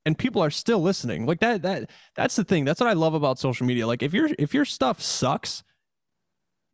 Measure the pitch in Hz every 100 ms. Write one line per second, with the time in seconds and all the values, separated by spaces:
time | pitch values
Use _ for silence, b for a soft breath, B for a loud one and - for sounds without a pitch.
0 | 156 160 254 220 156 - - 226 170 190
1 | 123 85 117 170 226 208 190 180 - b
2 | b - 254 - 185 175 135 165 240 175
3 | 160 156 143 127 135 120 127 123 113 120
4 | 147 196 311 - 147 277 285 - 262 196
5 | - - 131 - - - - _ _ _
6 | _ _ _ _ _ _ _